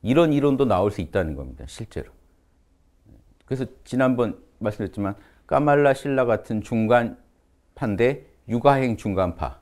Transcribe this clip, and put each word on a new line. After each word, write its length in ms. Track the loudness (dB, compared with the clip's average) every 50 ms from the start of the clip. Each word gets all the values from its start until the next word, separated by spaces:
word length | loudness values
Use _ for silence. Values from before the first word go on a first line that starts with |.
| 0
이런 300 | 2 4 4 4 4 2
이론도 320 | 2 2 2 2 2 2
나올 260 | 2 2 2 2 0
수 120 | -2 -4 -8
있다는 340 | -4 -2 -2 -2 -2 -6
겁니다, 280 | -8 -12 -14 -14 -16 -18 -18
실제로. 420 | -14 -14 -16 -12 -12 -14 -14 -14 _ _ _ _ _ _ _ _ _ _ _ _ _ _ _ _ _ _ _ _ -20 -20 _ _ _ _ _
그래서 220 | _ -6 -6 -6 -8 -10 _ -16
지난번 580 | -6 0 2 2 2 2 2 0 -2 -2 -8 -14 _ _ _
말씀드렸지만 560 | -6 -6 -4 -4 -8 -8 -6 -6 -6 -6 -6 -8 -14 _ _ _ _
까말라 480 | -2 0 0 2 4 4 4 4 2 2
신라 300 | 0 -2 -4 0 0 2
같은 380 | 2 0 -2 -2 -4 -6 -6 -6
중간파인데 1600 | -4 -2 -2 2 4 2 2 2 0 -8 -12 _ _ _ _ _ _ _ _ _ _ _ -8 -4 -4 0 2 2 2 2 -2 -8 _ _ _ _ -6
유가행 480 | -6 2 4 4 4 4 2 -2 -2
중간파 600 | -4 -4 -4 -2 0 0 -2 -2 -6 -8 -10 -10 -14